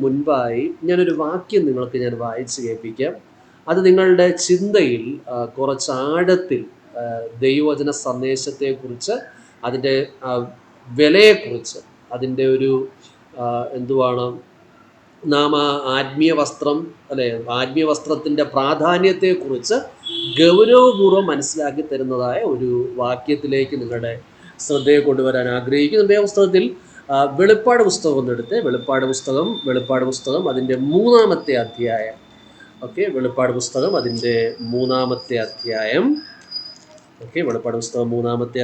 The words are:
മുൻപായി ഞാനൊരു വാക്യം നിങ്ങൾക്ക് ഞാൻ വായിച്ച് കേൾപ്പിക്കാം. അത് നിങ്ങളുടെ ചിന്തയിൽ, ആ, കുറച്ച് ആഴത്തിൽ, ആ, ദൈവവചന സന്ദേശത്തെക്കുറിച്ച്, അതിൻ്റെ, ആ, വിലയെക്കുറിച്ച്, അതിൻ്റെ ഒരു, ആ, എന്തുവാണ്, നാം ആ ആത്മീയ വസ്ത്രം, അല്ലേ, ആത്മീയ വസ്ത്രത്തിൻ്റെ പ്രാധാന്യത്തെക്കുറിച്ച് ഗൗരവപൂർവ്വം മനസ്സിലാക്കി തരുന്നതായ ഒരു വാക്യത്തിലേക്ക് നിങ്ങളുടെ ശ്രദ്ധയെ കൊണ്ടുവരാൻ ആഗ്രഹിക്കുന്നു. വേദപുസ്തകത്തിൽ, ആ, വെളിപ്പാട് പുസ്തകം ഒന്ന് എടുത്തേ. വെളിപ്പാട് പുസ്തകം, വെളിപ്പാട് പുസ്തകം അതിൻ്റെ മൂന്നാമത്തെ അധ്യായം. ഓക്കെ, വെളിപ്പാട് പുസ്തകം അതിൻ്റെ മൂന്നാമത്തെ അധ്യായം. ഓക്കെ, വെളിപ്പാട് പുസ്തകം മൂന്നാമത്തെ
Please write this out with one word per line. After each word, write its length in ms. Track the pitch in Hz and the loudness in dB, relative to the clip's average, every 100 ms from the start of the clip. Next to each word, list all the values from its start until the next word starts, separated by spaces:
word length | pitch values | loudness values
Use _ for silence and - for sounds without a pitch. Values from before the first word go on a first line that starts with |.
മുൻപായി 600 | 135 139 147 135 120 117 160 - | 0 0 0 0 -2 -2 -4 -4
ഞാനൊരു 300 | 160 180 175 156 | 0 2 2 0
വാക്യം 400 | 151 180 - 208 151 | -4 -6 -2 0 2
നിങ്ങൾക്ക് 320 | 123 123 127 | -2 -4 -4
ഞാൻ 100 | 123 117 | -4 -4
വായിച്ച് 400 | 117 113 123 - | -6 -8 -8 -8
കേൾപ്പിക്കാം. 540 | 120 113 113 113 143 - - _ _ _ - | -8 -8 -8 -6 -6 -6 -16 _ _ _ -4
അത് 140 | 175 185 | 2 6
നിങ്ങളുടെ 420 | 185 185 180 180 175 - | 6 6 6 4 2 0
ചിന്തയിൽ, 580 | 180 202 208 143 117 117 147 - | 2 2 2 2 0 -6 -10 -10
ആ, 40 | 123 113 131 | -8 -8 -4
കുറച്ച് 340 | 135 131 - 131 143 | -4 -4 -4 -4 -2
ആഴത്തിൽ, 520 | 165 180 180 - 120 - - _ 120 | 0 2 2 0 -4 -6 -18 _ -10
ആ, 20 | 117 117 117 117 135 | -8 -8 -10 -2 0
ദൈവവചന 440 | 143 151 147 143 139 | 2 0 0 -2 -4
സന്ദേശത്തെക്കുറിച്ച്, 1120 | 131 123 131 131 143 135 139 131 127 120 - 247 - - - _ | -6 -4 -4 -4 -6 -6 -4 -4 -10 -10 -6 -6 -8 -20 -20 _
അതിൻ്റെ, 300 | 120 127 135 135 139 - | -6 -4 0 0 -2 -8
ആ, 60 | 131 123 120 - _ _ 127 | -6 -6 -6 -12 _ _ -6
വിലയെക്കുറിച്ച്, 880 | 120 151 185 214 202 127 120 - - - _ - | 2 4 8 8 6 0 -10 -10 -16 -18 _ -14
അതിൻ്റെ 320 | 123 131 131 135 | -8 -4 0 2
ഒരു, 180 | 131 135 131 135 - - _ _ 131 | 2 2 0 -2 -12 -20 _ _ -8
ആ, 60 | 120 120 127 | -4 -4 -6
എന്തുവാണ്, 540 | 131 123 135 127 123 123 120 - _ _ _ _ _ _ _ | -8 -2 0 2 0 -4 -8 -16 _ _ _ _ _ _ _
നാം 280 | 160 147 147 147 | 0 2 2 2
ആ 100 | 143 143 131 131 | 0 -2 -2 -2
ആത്മീയ 360 | 135 139 160 | -2 2 2
വസ്ത്രം, 460 | 151 143 - 147 151 170 - - | 2 -2 -2 -2 -2 -4 -14 -8
അല്ലേ, 180 | 135 120 117 120 120 | -4 -2 -4 -4 -4
ആത്മീയ 260 | 127 147 | -2 0
വസ്ത്രത്തിൻ്റെ 600 | 156 151 147 151 151 147 143 | 0 0 -2 -4 -2 -2 0
പ്രാധാന്യത്തെക്കുറിച്ച് 1200 | 135 135 151 160 175 190 185 190 180 139 127 123 240 - - - - - 127 | 0 0 2 2 4 2 2 2 0 -2 -6 -2 -4 -4 -14 -12 -10 -4 4
ഗൗരവപൂർവ്വം 880 | 165 185 220 247 254 196 196 190 185 | 6 8 8 8 8 6 4 4 2
മനസ്സിലാക്കി 560 | 143 139 156 143 139 | -2 -4 -6 -6 -6
തരുന്നതായ 580 | 156 135 131 127 123 147 220 | -6 -4 -4 -2 -2 -2 -2
ഒരു 160 | 123 127 123 123 127 | -2 -2 -2 -2 -4
വാക്യത്തിലേക്ക് 800 | 123 123 - 143 143 135 135 139 | -4 -4 -2 -4 0 -2 -2 -4
നിങ്ങളുടെ 340 | 117 120 117 117 - - - - | -6 -6 -6 -10 -14 -20 -20 -12
ശ്രദ്ധയെ 360 | - 143 135 147 | -2 0 4 4
കൊണ്ടുവരാൻ 460 | 147 131 131 127 123 | 4 2 0 0 -2
ആഗ്രഹിക്കുന്നു. 560 | 123 123 143 147 214 202 | -2 0 0 2 4 4
വേദപുസ്തകത്തിൽ, 540 | 202 202 202 190 185 180 - - - - | 4 2 2 4 4 0 -4 -18 -16 -4
ആ, 80 | 139 139 135 | 0 0 4
വെളിപ്പാട് 440 | 196 214 247 240 | 4 6 4 4
പുസ്തകം 360 | 208 - 160 135 | 4 0 0 0
ഒന്ന് 120 | 123 | 0
എടുത്തേ. 240 | 117 117 220 160 | -4 -4 -2 -2
വെളിപ്പാട് 380 | 120 123 131 131 | -2 -2 -2 -2
പുസ്തകം, 420 | 131 - 135 190 214 | -4 -2 -2 -2 -4
വെളിപ്പാട് 400 | 139 127 123 131 | -4 -2 -2 -2
പുസ്തകം 400 | 127 127 135 151 185 | -2 -4 -4 -2 -2
അതിൻ്റെ 280 | 127 127 127 139 | -2 -2 -2 0
മൂന്നാമത്തെ 640 | 175 233 240 214 165 - 127 | 2 6 6 4 2 -2 -2
അധ്യായം. 560 | 113 - 120 113 110 110 - - - - - - | -2 -4 -4 -2 -6 -12 -20 -20 -20 -20 -20 -18
ഓക്കെ, 200 | 120 - 202 131 | -10 -4 -4 -2
വെളിപ്പാട് 360 | 127 127 127 | -2 0 0
പുസ്തകം 400 | 120 - 131 - 160 | -2 -4 -2 0 0
അതിൻ്റെ 400 | 120 117 120 113 113 - | -2 -2 0 0 -2 -4
മൂന്നാമത്തെ 800 | 117 123 127 127 127 120 - 117 110 | -6 -2 0 0 -2 -4 -4 -4 -4
അധ്യായം. 600 | - 117 110 110 139 254 302 - - - - - - - - _ - | -8 -6 -4 -2 0 0 -2 -6 -20 -16 -14 -14 -20 -20 -20 _ -20
ഓക്കെ, 160 | 117 165 147 | -10 -6 -4
വെളിപ്പാട് 280 | 113 120 117 | -4 -4 -6
പുസ്തകം 320 | 117 123 117 | -4 -4 -2
മൂന്നാമത്തെ 480 | 120 120 120 120 123 | -2 -2 -2 -4 -4